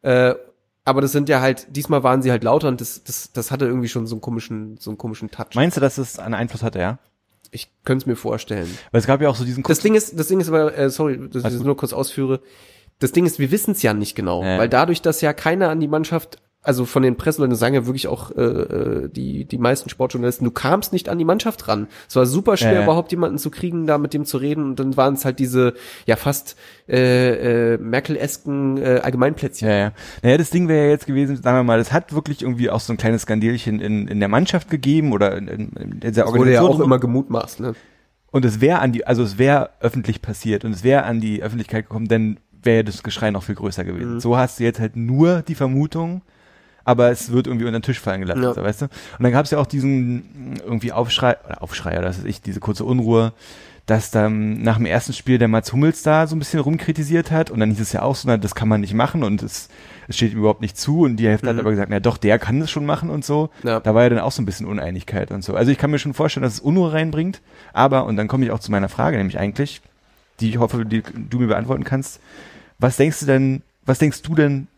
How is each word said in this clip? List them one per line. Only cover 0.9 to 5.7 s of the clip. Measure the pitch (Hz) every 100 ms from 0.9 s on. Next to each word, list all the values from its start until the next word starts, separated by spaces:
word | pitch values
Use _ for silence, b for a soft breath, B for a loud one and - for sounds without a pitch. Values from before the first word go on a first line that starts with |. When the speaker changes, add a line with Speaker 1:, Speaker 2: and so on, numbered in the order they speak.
| 135
Speaker 1:
das | 135
sind | 143 143
ja | 139
halt, | 131 131 - 143
diesmal | 143 147
waren | 131 131
sie | 131
halt | 123
lauter | 113 143 156
und | 123
das, | 117 -
das, | - - -
das | - 113
hatte | 139 131
irgendwie | 127 120
schon | 123 113
so | 113
einen |
komischen, | 113 113 - 110 107 110
so | -
einen | 107
komischen | 117 110 107
Touch. | - 185 120
Speaker 2:
Meinst | 160